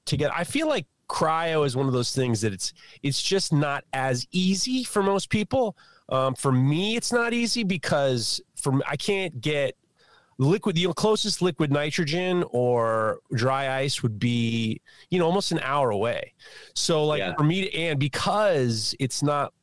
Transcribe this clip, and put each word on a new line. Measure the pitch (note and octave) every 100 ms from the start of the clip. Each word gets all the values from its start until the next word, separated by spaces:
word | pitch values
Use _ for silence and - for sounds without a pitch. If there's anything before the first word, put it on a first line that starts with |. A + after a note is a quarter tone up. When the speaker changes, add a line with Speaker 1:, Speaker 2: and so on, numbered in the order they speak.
| -
Speaker 1:
together? | D3 C#3+ D#3+
I | F3
feel | C#4+ D#4
like | B3+ C#3+ _ -
cryo | - D#3+ D#3+ E3 D#3+ C#3+
is | B2
one | C3+
of |
those | B2+ A#2+
things | C3+ B2+ A2
that | A2
it's, | F#2+ - - - -
it's | C#3 C3+
just | - F#3+ -
not | D3+ D3 C#3 -
as | C3+ C3 B2+ -
easy | F3+ F#3 F#3+ B3+ B3+
for | A#3+ G#3
most | G3 G3 -
people. | G#3+ G3+ C4+ A3+ - - _ -
Um, | C3 C3 B2+
for | C#3
me, | B2+ C3+ D#3 G3+ A#3
it's | -
not | A#3+ A#3
easy | A#3 A#3 B3
because | G3 F#3 - D3+ C#3 B2 A2 - - -
for | C#3+
m-, | C3+ -
I | C#3+
can't | - G3 F#3 B2
get | D3+ D3 C#3 - _ _ _ _ _ -
liquid, | C3+ G#3 G#3+ E3+
the | F3+
closest | - G#3+ G#3 G3+ -
liquid | F3+ - D3+
nitrogen | C#3+ D3+ E3 D3+ E3+ F#3 F3+ -
or | B2 B2 A#2+ A2+ A2+ A2 - -
dry | A#2 B2+ C3+ C3+ C3+
ice | C#3 -
would | B2+ G#2
be, | A#2+ A#2+ A2+ A#2 A2 - - - -
you | F3+
know, | E3
almost | F#3+ -
an | E3
hour | C3 C#3+ B2+
away. | G2+ A2+ F2+ - - - - - -
So, | - D#3 D3+
like, | D3+
Speaker 2:
Yeah. | - D#3+
Speaker 1:
for |
me | D3 F#3 F#3+
to, | D#3+
and | E3 C#3+
because | C#3+ - - G3+ G#3+ D#3 B2 A2+ G#2+ -
it's | C3 -
not | C#3+ C#3+ C3+ -